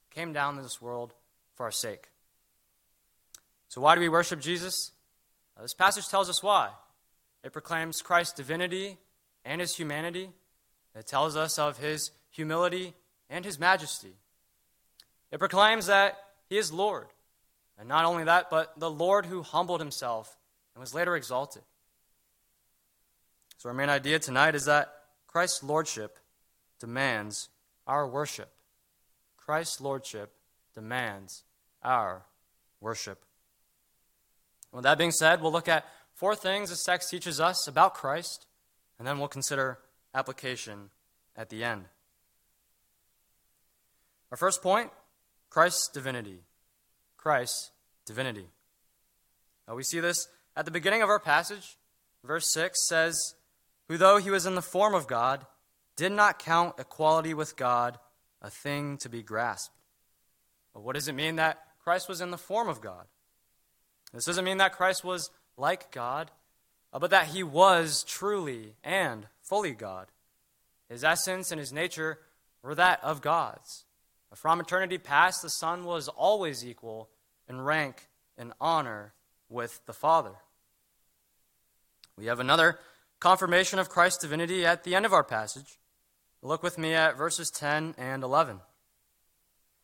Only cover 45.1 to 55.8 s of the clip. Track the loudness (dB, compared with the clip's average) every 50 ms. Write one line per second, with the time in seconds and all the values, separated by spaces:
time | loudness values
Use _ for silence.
45.1 | _ _ _ _ _ _ _ _ 4 4 4 6 4 2 -2 -4 -6 -8 -8 -6
46.1 | -6 -8 -8 -12 -14 -18 -20 _ _ _ _ _ _ _ _ _ _ _ _ _
47.1 | _ _ 0 0 2 2 0 -2 -4 -6 -8 -10 _ _ _ _ _ _ _ -10
48.1 | -6 -6 -4 -4 -6 -8 -12 -18 _ _ _ _ _ _ _ _ _ _ _ _
49.1 | _ _ _ _ _ _ _ _ _ _ _ -12 -10 -8 -6 -4 -2 -2 0 0
50.1 | 0 -2 -4 -8 _ _ _ _ _ -8 -6 -4 -4 -2 0 2 2 4 4 4
51.1 | 4 2 4 4 2 2 2 0 -6 -12 -14 -18 -20 _ _ _ _ _ _ _
52.1 | _ _ -8 -6 -4 -2 -2 0 0 0 0 0 0 -2 -2 0 2 2 2 2
53.1 | 0 -2 -4 -6 -8 _ _ _ _ _ _ _ _ _ _ -6 2 6 8 8
54.1 | 8 8 6 2 0 0 0 0 -2 -2 -4 -2 0 2 4 4 4 2 0 -2
55.1 | 0 0 2 0 0 -2 -6 -12 _ _ _ _ _ _